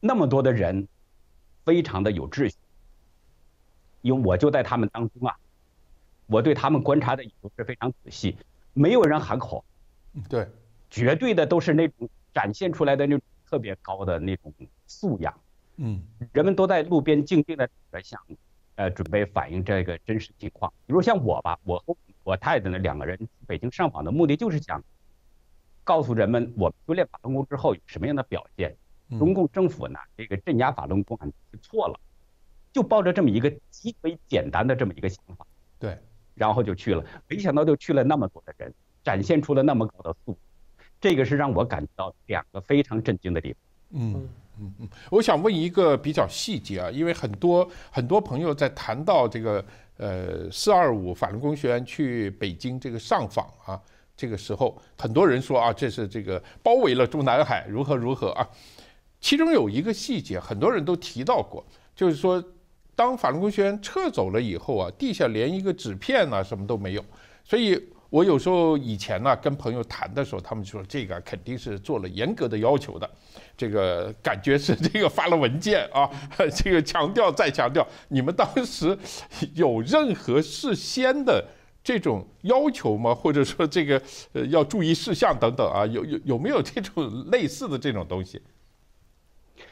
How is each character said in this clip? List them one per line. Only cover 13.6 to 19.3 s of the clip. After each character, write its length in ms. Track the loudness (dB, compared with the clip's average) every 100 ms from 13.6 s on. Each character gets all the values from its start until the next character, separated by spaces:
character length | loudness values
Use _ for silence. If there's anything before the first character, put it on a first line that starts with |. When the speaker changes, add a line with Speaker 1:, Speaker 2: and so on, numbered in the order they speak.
| -4 -8
Speaker 1:
高 220 | -8 -6
的 140 | -2 -2
那 180 | -2 -6
种 160 | -8 -20 -20 _ -20
素 320 | -8 -4 -4
养。 140 | -4 -8 _ _ _ -10
Speaker 2:
嗯。 260 | -6 -6 -10 -14 -4
Speaker 1:
人 120 | 2
们 100 | 2
都 120 | 4 2
在 160 | 2
路 180 | 2 2
边 240 | 4 2
静 180 | 4 2
静 120 | 2 0
地 100 | -4
等 340 | _ _ -16
着 20 |
想， 180 | -14 -18 -20 -20 _ _ _ -4
呃， 140 | -4
准 180 | -4 -2
备 140 | 0
反 280 | 0